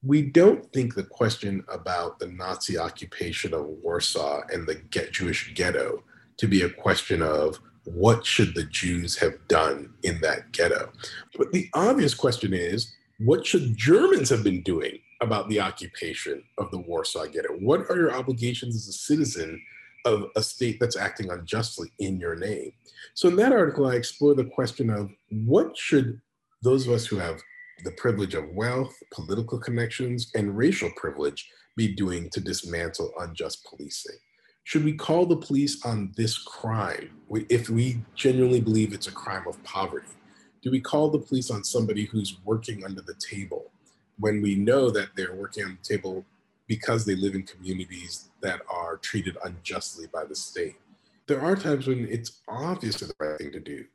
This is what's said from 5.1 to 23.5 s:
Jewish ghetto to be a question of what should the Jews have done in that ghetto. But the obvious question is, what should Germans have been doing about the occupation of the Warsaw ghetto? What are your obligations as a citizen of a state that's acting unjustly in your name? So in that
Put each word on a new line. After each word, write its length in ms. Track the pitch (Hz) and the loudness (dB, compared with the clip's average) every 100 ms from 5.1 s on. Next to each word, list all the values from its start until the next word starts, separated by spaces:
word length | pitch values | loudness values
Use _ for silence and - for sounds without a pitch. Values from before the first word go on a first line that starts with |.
Jewish 420 | - 90 78 - | -4 -2 -2 -6
ghetto 500 | - 87 85 67 - _ - _ - | -2 0 0 -2 -6 _ -20 _ -2
to 100 | 110 | 4
be 140 | 95 | 4
a 60 | 87 | 4
question 520 | - 98 101 - 90 | 0 0 0 2 0
of 380 | 80 78 76 78 - _ - | 2 2 2 0 -16 _ -12
what 400 | 85 101 117 - | 6 6 6 4
should 300 | - 95 85 | 4 4 2
the 80 | |
Jews 540 | 76 - 92 87 85 - | -4 -2 -2 -2 -2 2
have 300 | 82 - - | 0 0 2
done 460 | 80 78 71 67 - | 4 4 0 -8 -6
in 160 | - 82 | -4 -2
that 300 | 80 76 - | -2 -2 -6
ghetto. 400 | - 85 - - - - - - - | 0 2 2 -4 -10 -16 -16 -16 -4
But 140 | 135 | 0
the 180 | 180 - | 0 0
obvious 400 | - 196 269 151 | 2 4 4 4
question 400 | - 131 117 101 | 2 0 2 0
is, 400 | 92 87 98 - - _ _ | 0 0 -2 -4 -10 _ _
what 260 | 110 147 - | 4 4 4
should 320 | 185 131 107 | 2 2 0
Germans 520 | 117 190 359 381 127 | 6 8 8 6 4
have 140 | 120 | 4
been 200 | 104 90 | 2 0
doing 360 | 87 85 69 - _ _ | 0 -2 -2 -8 _ _
about 260 | 117 107 98 | 0 0 0
the 120 | 107 | 0
occupation 840 | 92 - - - 85 78 - 71 - - | 0 -4 -14 -8 -8 -6 -6 -8 -10 -8
of 140 | 95 | -6
the 80 | 92 | -6
Warsaw 480 | 85 82 80 87 78 | -6 -4 -4 -4 -6
ghetto? 260 | 82 - - | -6 -6 -2
What 220 | 101 170 - | 2 2 2
are 60 | 180 | 2
your 180 | 165 | 2
obligations 640 | 127 127 123 120 120 123 113 | 0 -4 -2 -2 -4 -4 -6
as 120 | 98 | -6
a 60 | |
citizen 680 | - - 151 135 92 80 80 - - - - 123 | -12 0 2 2 -2 -6 -8 -16 -20 -20 -4 0
of 200 | 104 98 - | 0 0 -2
a 80 | |
state 360 | 107 - 123 110 | -4 -2 -4 0
that's 180 | 117 92 | 0 0
acting 320 | 98 - 98 | -4 -4 -8
unjustly 640 | 87 85 110 117 - 82 _ | -8 -4 -4 -4 -6 -12 _
in 200 | 98 95 | -4 -2
your 160 | 87 82 | -4 -4
name? 380 | 98 95 67 - _ - - | -4 -6 -8 -14 _ -20 -16
So 160 | - 180 | 2 4
in 60 | 180 | 6
that 160 | 240 | 6